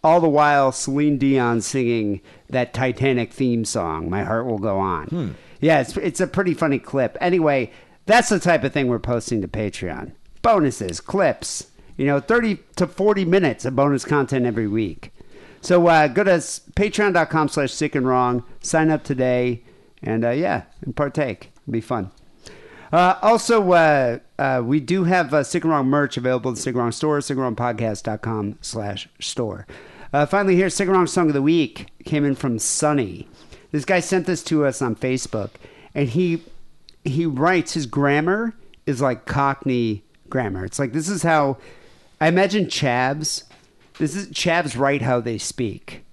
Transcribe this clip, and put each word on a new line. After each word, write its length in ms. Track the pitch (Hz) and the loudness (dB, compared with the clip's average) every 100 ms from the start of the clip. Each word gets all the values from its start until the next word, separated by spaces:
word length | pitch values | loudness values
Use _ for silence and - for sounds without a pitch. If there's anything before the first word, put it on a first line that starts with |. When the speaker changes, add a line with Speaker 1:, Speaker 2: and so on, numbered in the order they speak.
Speaker 1:
all 180 | 160 170 | 6 6
the 80 | 165 | 6
while 440 | 147 147 143 135 | 4 4 6 2
Celine 460 | - - 139 151 143 | 0 -4 0 2 2
Dion 420 | 135 135 120 117 | 2 4 2 0
singing 600 | 101 139 120 117 104 98 - - _ | 0 -2 0 0 0 -4 -8 -20 _
that 240 | 127 120 | -4 -2
Titanic 580 | - 131 123 135 123 113 | -2 -2 0 0 0 -2
theme 320 | - 131 117 | -2 0 0
song, 440 | 110 113 85 80 82 | -2 -2 -2 -2 -4
My 140 | 95 | -4
Heart 220 | - 113 127 | -2 -2 -2
Will 120 | 110 | -4
Go 200 | 104 98 | -2 0
On. 280 | 95 85 76 | -2 -2 -4
Speaker 2:
Hmm. 220 | 170 120 - - - | -6 -6 -10 -18 -2
Speaker 1:
Yeah, 200 | 151 156 | 2 2
it's, 160 | 123 - | 0 -4
it's 240 | 190 - | -6 -4
a 60 | 185 | -4
pretty 280 | - 185 | -2 -2
funny 240 | 151 160 139 | -2 -2 -2
clip. 380 | - 139 120 - | -4 -2 -2 -2
Anyway, 520 | 175 180 156 139 117 - - - | 0 2 2 0 -2 -10 -20 -16
that's 240 | - 226 - | 2 2 4
the 100 | 196 | 0
type 240 | 180 160 | 2 2
of 80 | 139 | 2
thing 140 | 147 127 | 0 0
we're 100 | 120 | 0
posting 420 | - 120 - 113 | -2 -4 -2 -4
to 60 | 95 | -4
Patreon. 640 | - 104 - 90 69 - - - - | -4 -6 -6 -8 -8 -12 -16 -20 -2
Bonuses, 580 | 233 208 147 - 95 82 | 2 4 2 -2 -8 -8
clips, 680 | - 190 170 - - - - - - - | -6 0 0 0 -8 -10 -12 -20 -20 -4
you 100 | 139 | 0
know, 140 | 143 | 0
thirty 380 | - 233 226 196 - - | 2 2 2 -4 -8 -4
to 100 | 175 | -4
forty 380 | - 202 196 | 2 2 2
minutes 400 | 175 190 165 110 | 4 2 2 -2
of 100 | 131 | -4
bonus 300 | 135 143 139 | 0 2 2
content 420 | - 147 131 135 120 | 0 0 2 0 0
every 220 | 110 107 | -2 -2
week. 440 | 107 104 80 - - - - - - | -2 -4 -8 -16 -20 -20 -20 -20 -16
So, 240 | - 180 170 | 2 4 6
uh, 180 | 160 151 | 6 4
go 140 | 123 | 2
to 100 | 190 | 2
s-, 280 | 175 - - - | 2 0 -12 -6
patreon 400 | - 208 - 208 | -2 0 2 2
dot 160 | 175 156 | 2 2
com 180 | 160 151 | 0 0
slash 240 | - 139 | 0 -4
sick 220 | - 151 143 | -2 -2 0
and 100 | 127 | 2
wrong, 380 | 127 123 123 - - | 2 2 0 -6 -14
sign 300 | - 160 160 | -2 2 2
up 120 | 151 | 0
today, 600 | - 131 127 123 123 117 - - _ _ | -2 -2 0 2 0 -4 -10 -20 _ _
and, 220 | - 110 | -4 0
uh, 60 | 117 | 0
yeah, 340 | 127 185 170 - - | 0 -2 -2 -6 -14
and 120 | - | -10
partake. 560 | - 143 156 139 95 - _ | -4 -4 -2 -4 -4 -12 _
It'll 100 | - | -6
be 80 | 113 | -6
fun. 320 | - 113 95 - - _ - - - - - | -4 -6 -6 -12 -20 _ -20 -20 -20 -20 -2
Uh, 260 | 165 180 185 | 2 4 4
also, 500 | 208 226 - 226 190 | 4 2 4 2 6
uh, 460 | 175 160 147 123 117 - - | 6 6 4 2 -2 -8 -4
uh, 240 | 135 131 | 0 0
we 140 | 117 151 | 0 -2
do 240 | 127 185 | 0 0
have, 300 | 175 185 151 | 2 2 2
uh, 80 | 151 | 0
Sick 220 | 135 175 | 0 -2
and 80 | 160 | 0
Wrong 160 | 151 131 | 0 2
merch 280 | 143 143 - | 2 0 -2
available 360 | 123 127 131 | -2 -2 -2
at 40 | 113 | -4
the 60 | |
Sick 120 | - | -4
and 80 | 123 | -2
Wrong 100 | 117 | -2
store, 280 | 113 151 147 | -2 0 0
sick 140 | 143 | -2
and 80 | 131 | -4
wrong 140 | 127 110 | -4 -2
podcast 480 | 120 110 113 104 | -4 -2 -4 -4
dot 180 | - 107 | -6 -6
com 340 | 117 110 104 107 | -4 -4 -6 -8
slash 480 | - 113 101 98 - _ | -10 -8 -8 -10 -14 _
store. 480 | - - 113 95 - - - - - | -10 -6 -6 -6 -14 -20 -20 -20 -4
Uh, 120 | 143 | 0
finally 300 | 147 196 196 | 2 2 4
here, 160 | 180 190 | 4 2
Sick 160 | - 190 | 0 2
and 100 | 190 | 4
Wrong 120 | 170 | 4
Song 180 | - 165 | 2 2
of 80 | |
the 80 | 143 | 2
Week 440 | 139 165 143 - - - | 2 2 0 -6 -18 -18
came 200 | - 151 | -4 -2
in 120 | 143 135 | 0 -2
from 240 | 135 113 | -4 -4
Sonny. 680 | - - 151 147 104 85 - - - - - | -4 -2 0 0 -2 -8 -16 -20 -20 -20 -6
This 120 | 151 | -6
guy 140 | 135 185 | 0 0
sent 280 | 165 190 180 | 2 0 0
this 180 | 165 | -4
to 200 | - 156 | 0 2
us 160 | 143 123 | 2 0
on 140 | 127 | -4
Facebook, 560 | 113 131 127 - 110 101 - - - - - | -2 -2 -2 -4 -6 -6 -12 -20 -20 -12 -4
and 120 | 139 | -2
he, 340 | 127 180 165 - - - - - - | 0 0 0 -6 -20 -20 -20 -20 -10
he 220 | 165 135 165 | -4 -2 -2
writes, 460 | 131 160 185 - | 0 2 2 0
his 120 | 170 131 | -6 -4
grammar 680 | 143 143 147 160 202 233 - - - - | 0 2 2 2 0 -2 -8 -20 -12 -6
is 140 | 131 | -2
like 260 | 135 117 - | -2 -2 -4
Cockney 800 | 143 139 135 139 123 117 104 _ _ - | 0 0 0 -2 0 0 -4 _ _ -6
grammar. 340 | 131 110 95 | -4 -2 -4
It's 140 | 92 - | -8 -4
like, 140 | 139 | -4
this 160 | 135 160 | -4 -4
is 160 | 196 | -2
how, 340 | 165 160 139 135 - - - - _ _ | 2 2 2 -2 -10 -20 -20 -20 _ _
I 80 | 156 | 2
imagine 380 | 175 196 208 180 | 4 2 2 -2
Chavs, 760 | - 143 120 127 147 156 - - - _ _ _ - | 0 0 2 0 -2 -6 -8 -12 -20 _ _ _ -6
this 160 | 151 | -4
is, 140 | 170 190 | -4 -10
Chavs 500 | - 175 170 151 117 | -4 0 0 -2 0
write 240 | 139 139 | 0 0
how 180 | 117 123 | 0 0
they 180 | 117 110 | -2 -6
speak 680 | - - 117 - - - - | -8 -6 -6 -6 -14 -20 -20